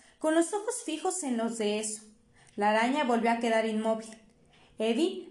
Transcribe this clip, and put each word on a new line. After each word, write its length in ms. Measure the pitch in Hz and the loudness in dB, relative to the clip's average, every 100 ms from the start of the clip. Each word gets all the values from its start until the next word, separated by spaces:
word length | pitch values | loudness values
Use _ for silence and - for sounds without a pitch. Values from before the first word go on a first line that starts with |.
| - _ | -20 _
con 160 | 311 320 | 2 4
los 180 | 330 | 2
ojos 300 | 415 480 480 - | 0 -4 -6 -6
fijos 380 | 311 370 - | -4 -4 -2
en 120 | 269 226 | -2 -2
los 220 | 226 226 | -2 -2
de 220 | 208 214 | -2 -2
eso. 240 | 214 - - - _ - - - | -4 -10 -14 -20 _ -20 -12 0
La 140 | 208 | 2
araña 340 | 214 247 294 | 4 2 2
volvió 280 | 247 233 233 | 2 2 2
a 80 | 233 | 2
quedar 260 | 233 226 220 | 2 2 0
inmóvil. 500 | 214 220 220 - - - _ _ - - - | 0 0 -2 -6 -18 -20 _ _ -20 -14 -4
Eddie 520 | 220 233 370 - - | 0 2 0 -2 -8